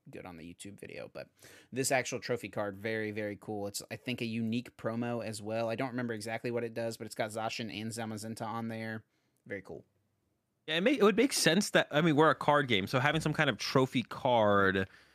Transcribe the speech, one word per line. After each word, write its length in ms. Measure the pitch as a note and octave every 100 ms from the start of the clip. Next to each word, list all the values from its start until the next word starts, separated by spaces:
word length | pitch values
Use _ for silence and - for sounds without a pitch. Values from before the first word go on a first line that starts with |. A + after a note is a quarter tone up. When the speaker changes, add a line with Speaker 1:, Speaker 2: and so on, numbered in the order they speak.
| -
Speaker 1:
good 160 | - F#2
on 120 | E2
the 60 |
YouTube 360 | E2 F2+ G2+ G2
video, 300 | - - G#1+
but 160 | - - _ - - _
this 200 | B2 C3
actual 280 | C3+ A#2+ A#2+
trophy 300 | - A#2+ G#2
card, 280 | A2+ G#2 G2
very, 340 | A2 A2 G#2+
very 260 | G#2 G#2 G2+
cool. 280 | - G#2 G2+
It's, 140 | - -
I 40 | A2
think, 260 | - A#2+
a 40 | A#2
unique 500 | A2+ A2+ A#2 A#2+ -
promo 460 | A#2 A2+ A#2+ A#2+ G#2+
as 160 | G#2+
well. 280 | G#2 A2+ A2+
I 60 | A2+
don't 140 | C3+
remember 240 | B2 A#2+
exactly 380 | A2 A2 A2+ B2
what 120 | A#2
it 100 | A#2
does, 240 | A#2 A2+ A2+
but 80 | A2
it's 100 | -
got 140 | A2
Zacian 420 | A2 A2 - A2 F2
and 100 | A2+
Zamazenta 540 | A2 A2 A2 A2+ A2+ A2
on 220 | A2+ A2+
there. 360 | A2+ A2 A2 - _ _ _ -
Very 160 | G2
cool. 240 | - E2 - _ _ _ _ _ _ _ -
Speaker 2:
Yeah, 100 | D#3+
it 40 |
may-, 120 | G#3+ C#4+
it 60 |
would 140 | G#3 G3+
make 160 | C4+
sense 360 | - D#3+ D#3+ -
that, 160 | F3 -
I 100 | D3
mean, 140 | E3 C#3+
we're 140 | D#3
a 40 | C3
card 320 | - D3 C3
game, 200 | G2+ G2
so 120 | C3
having 220 | D3 D#3
some 120 | D3+
kind 160 | D3+ D3
of 80 | G2+
trophy 440 | - C3+ C3 C3
card, 840 | - - C3 A#2+ G#2 G2+ F#2+ F#2+ F#2+ - _